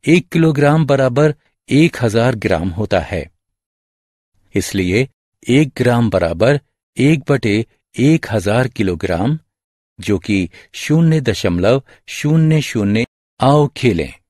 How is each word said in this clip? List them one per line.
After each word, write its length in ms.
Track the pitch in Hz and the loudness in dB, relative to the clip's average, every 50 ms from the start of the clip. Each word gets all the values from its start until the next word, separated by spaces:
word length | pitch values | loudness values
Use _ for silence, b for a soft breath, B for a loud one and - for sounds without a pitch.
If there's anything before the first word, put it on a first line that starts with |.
| _ 139 | _ 2
एक 200 | 165 180 - _ | 2 2 2 _
किलोग्राम 580 | - 165 165 160 151 135 143 143 151 160 156 | 0 0 2 2 2 2 2 2 2 2 2
बराबर 480 | 135 139 131 135 127 120 139 151 151 147 _ _ _ _ _ _ - | 2 2 2 2 0 2 2 0 0 0 _ _ _ _ _ _ 0
एक 280 | - 143 160 170 - - | 2 2 2 2 0 -2
हजार 320 | 127 113 101 113 117 127 123 | -2 0 0 0 0 0 -2
ग्राम 340 | 107 95 101 92 80 85 95 | -2 -2 -2 -2 0 -2 -4
होता 320 | 82 87 107 - 104 90 | -4 -6 -4 -2 -2 -2
है, 300 | 80 - - 85 71 - _ _ _ _ _ _ _ _ _ _ _ _ _ _ _ _ _ _ _ _ _ _ _ _ _ | -2 -4 -8 -8 -8 -10 _ _ _ _ _ _ _ _ _ _ _ _ _ _ _ _ _ _ _ _ _ _ _ _ _
इसलिए 540 | 101 92 - - 98 92 90 90 113 135 - _ _ _ _ _ _ - - | -4 -4 -4 -4 -4 -2 0 0 -2 -2 -4 _ _ _ _ _ _ -4 0
एक 240 | 123 139 156 135 _ | 2 2 2 0 _
ग्राम 340 | - 127 123 120 120 117 107 | -2 0 0 2 2 0 0
बराबर 500 | - 92 85 82 82 82 107 127 143 143 _ _ _ _ _ _ _ - | 0 0 -2 -2 -2 0 0 0 0 -2 _ _ _ _ _ _ _ 0
एक 260 | 123 143 160 139 - - | 0 0 0 0 0 -2
बटे 360 | 143 135 - 110 101 110 117 _ _ _ _ _ _ - | -2 -2 0 -2 -2 -2 -2 _ _ _ _ _ _ 0
एक 280 | 120 143 160 156 - - | 2 2 2 2 -2 -4
हजार 380 | 117 107 87 101 107 120 127 127 | -6 -4 -2 0 0 0 -2 -2
किलोग्राम, 720 | _ - 104 92 87 80 - 90 87 85 98 127 156 160 _ _ _ _ _ _ _ _ _ _ _ - | _ -4 -4 -4 -2 -4 -4 -4 -2 -2 -2 -2 -4 -4 _ _ _ _ _ _ _ _ _ _ _ -12
जो 180 | 90 - 104 90 | -4 -2 -2 -2
कि 320 | - - 101 98 90 87 B B B B - | -2 -2 -2 -2 -2 -4 B B B B -16
शून्य 460 | - - - 151 160 165 160 160 156 | -14 -4 0 2 2 4 2 2 2
दशमलव 600 | 131 117 101 - - 95 87 87 90 107 127 135 b b b b b - | 0 -2 -4 -2 -2 -2 -2 0 2 2 0 0 b b b b b -16
शून्य 520 | - - - 147 156 160 160 156 156 151 | -12 -6 -2 0 2 2 2 2 2 0
शून्य। 460 | 139 - - 113 101 101 104 110 120 _ _ _ _ _ _ - | -2 -2 -4 -2 -2 0 -2 -2 -4 _ _ _ _ _ _ -2
आओ 280 | 117 135 143 151 147 139 _ | 2 2 4 4 2 0 _
खेलें। 380 | - - 123 95 82 - - - _ _ | 0 0 0 0 0 -4 -6 -10 _ _